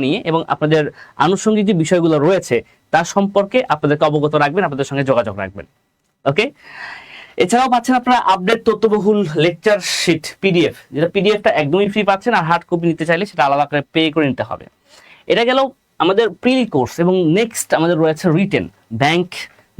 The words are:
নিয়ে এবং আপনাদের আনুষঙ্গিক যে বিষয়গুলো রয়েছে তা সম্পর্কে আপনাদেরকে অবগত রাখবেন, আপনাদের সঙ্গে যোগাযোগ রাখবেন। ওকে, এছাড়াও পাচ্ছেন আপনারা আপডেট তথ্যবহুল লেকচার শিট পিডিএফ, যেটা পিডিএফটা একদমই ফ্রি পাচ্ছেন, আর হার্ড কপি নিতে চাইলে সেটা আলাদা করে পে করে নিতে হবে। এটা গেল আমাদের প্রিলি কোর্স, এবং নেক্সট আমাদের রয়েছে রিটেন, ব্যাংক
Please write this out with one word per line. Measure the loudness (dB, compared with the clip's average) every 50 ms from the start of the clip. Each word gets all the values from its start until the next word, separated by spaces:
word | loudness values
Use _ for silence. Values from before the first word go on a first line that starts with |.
| 0
নিয়ে | 0 -2 -2 -2 -2
এবং | -2 -2 -2 -4 -4
আপনাদের | -2 0 2 2 2 0 -2 -6 -12 -20 -10 _ -2 0
আনুষঙ্গিক | 0 0 0 0 0 0 2 2 2
যে | 2 2 2
বিষয়গুলো | 2 2 2 2 2 2 2
রয়েছে | 2 2 2 0 0 -2 -4 -4 -4 _ _ _ _ _ 0
তা | 0 0
সম্পর্কে | 0 0 0 0 0 0 0 0 0 0 -2 0 -2 -2
আপনাদেরকে | -2 0 0 0 2 0 0
অবগত | 0 0 0 0 2 2 0
রাখবেন, | 0 0 -2 -2
আপনাদের | -2 -2 -4 -6 -4
সঙ্গে | -4 -2 0
যোগাযোগ | 0 0 0 0 -2 -4 -8 -8
রাখবেন। | -10 -10 -14 -16 -18 _ _ _ _ _ _ _ _ _ _ -4
ওকে, | -2 0 0 -2 -2 -4 _ -20 -20 -20 -18 -18 -18 -18 -18 -20 -20 -20 -20 -20 -8 -4 -2 0
এছাড়াও | 2 2 2 2 2 0
পাচ্ছেন | 0 0 0 0 0
আপনারা | 2 2 0 2 2 2 0
আপডেট | 0 0 0 -2 0 0
তথ্যবহুল | -2 0 2 2 0 2 2 2 2 2 2 0 -2 0 0 0
লেকচার | 0 0 0 0 0 0 0 -2 -4 -6 -2
শিট | 0 0 0 0 -2 -10 -8 -4
পিডিএফ, | -2 0 2 2 2 0 -2 -6 -16 -10 -4
যেটা | -2 -2 -2 0
পিডিএফটা | 0 0 0 0 2 0 0 0 0
একদমই | 0 0 0 0 0 0 0
ফ্রি | -2 0 0
পাচ্ছেন, | 0 0 0 0 0 0
আর | 2 0
হার্ড | 0 -2 -2 -2
কপি | -4 -2 0
নিতে | 0 -2 -2 -2 -2
চাইলে | 0 -2 -2
সেটা | -4 -2 0 0
আলাদা | 2 2 0 0 0
করে | -2 -4 -4 _ -2
পে | 0 0 0 0
করে | 0 0 0
নিতে | -2 -4 -6 -8
হবে। | -10 -14 -14 -18 _ _ _ _ _ -20 -20 -20 -20 -8 _ -2
এটা | 0 0 2 2
গেল | 2 0 0 -2 -4 _ _ _ _ -2 0
আমাদের | 2 2 2 2 0 0 -2 0
প্রিলি | 0 2 2 0 0 0
কোর্স, | -2 -2 -2 -2 -2 0
এবং | 0 2 2 2 2 2
নেক্সট | 0 0 -2 -6 -8 -6 -2 -2 0
আমাদের | 2 0 0 2 2
রয়েছে | 0 0 0 0 0 2 2
রিটেন, | 0 0 -2 -2 -4 -4 -12 _ _ -8 -4
ব্যাংক | -2 0 2 2 0 -2 -4 -6 -14 -14 -16 _ _ _ _ _ -4